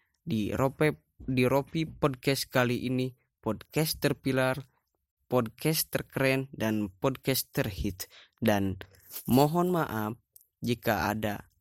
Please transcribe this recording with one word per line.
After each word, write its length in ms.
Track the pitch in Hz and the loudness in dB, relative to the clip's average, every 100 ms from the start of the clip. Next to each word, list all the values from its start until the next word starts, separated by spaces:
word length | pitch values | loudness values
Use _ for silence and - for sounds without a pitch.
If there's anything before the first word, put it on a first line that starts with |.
| _ _ | _ _
di 240 | 165 110 101 | -4 -4 -2
Rope-, 560 | - 135 - 156 143 _ _ | 0 -2 0 -2 -2 _ _
di 240 | - 127 | -4 2
Ropi 400 | 123 139 139 165 | 4 2 0 -4
Podcast 640 | 156 - 147 127 - 135 - | -4 0 -2 0 -2 -2 0
kali 400 | 131 120 123 127 | 2 2 0 -2
ini, 240 | 127 127 - _ _ | -2 -2 -6 _ _
podcast 560 | 110 104 - 151 160 - | -6 -6 -4 -2 -2 0
terpilar, 640 | 143 135 135 131 131 135 - _ _ _ _ _ - | -2 -2 0 0 0 -2 -8 _ _ _ _ _ 0
podcast 640 | 127 113 - 151 160 - | 0 0 -2 -2 0 -2
terkeren, 560 | - - - 135 135 135 - | -4 -6 0 2 2 -2 -4
dan 320 | 110 107 101 | -2 0 -2
podcast 640 | - 135 131 - 131 - | -2 -2 -2 -2 -2 -2
terhit. 560 | - 127 90 104 92 - - - - | -4 -4 -2 -6 -6 -14 -18 -20 -4
Dan 400 | 110 101 98 95 - - - - - | 2 2 0 -4 -12 -20 -20 -12 2
mohon 480 | 123 147 175 180 175 | 4 4 4 2 0
maaf 400 | 151 110 107 117 _ - _ - | -2 -2 -4 -6 _ -20 _ -8
jika 480 | 117 117 - 101 92 | -4 -2 0 0 0
ada 400 | 107 107 101 - _ | -2 -4 -6 -12 _